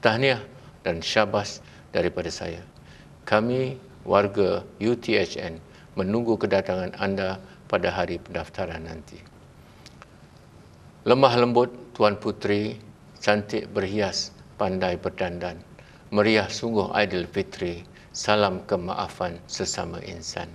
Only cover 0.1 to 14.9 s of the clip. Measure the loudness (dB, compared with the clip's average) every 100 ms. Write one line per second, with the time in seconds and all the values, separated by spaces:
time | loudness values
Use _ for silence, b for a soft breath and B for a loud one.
0.1 | 4 2 2 -4 B B -8 -4 -4 0
1.1 | 2 2 2 -2 -8 B B B 0 0
2.1 | -2 -6 -6 -8 -10 -14 -20 B B B
3.1 | -18 2 2 2 0 -2 -6 -16 -16 2
4.1 | 4 4 2 2 2 -4 -4 0 0 2
5.1 | 0 0 -4 -8 -10 -16 B B -4 -2
6.1 | 0 0 0 2 0 0 -4 -4 -4 -2
7.1 | -2 -2 -6 B B -4 0 0 0 -4
8.1 | -4 -8 -10 -8 -8 -8 -8 -10 -14 -16
9.1 | -20 -20 -20 -20 -20 B B B B B
10.1 | B B B -20 -20 -20 -20 -20 -8 4
11.1 | 6 8 6 6 6 4 0 -18 2 2
12.1 | 4 -4 -4 0 0 0 -6 -16 -20 -20
13.1 | -4 2 2 2 -6 -2 -2 0 0 0
14.1 | -2 -8 -12 -20 -4 -2 0 0